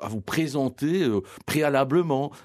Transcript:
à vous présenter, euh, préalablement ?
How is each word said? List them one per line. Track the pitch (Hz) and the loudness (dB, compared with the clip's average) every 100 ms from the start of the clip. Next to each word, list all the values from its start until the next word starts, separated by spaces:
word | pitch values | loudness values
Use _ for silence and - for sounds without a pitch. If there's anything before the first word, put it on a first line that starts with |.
à | 107 | -8
vous | 110 | -8
présenter, | 98 - 160 143 131 - 147 185 | -4 -2 0 0 -2 -2 0 2
euh, | 147 101 95 - - | 2 0 -2 -10 -4
préalablement ? | 151 147 139 135 160 170 135 143 - | 0 2 2 2 2 2 0 -2 -8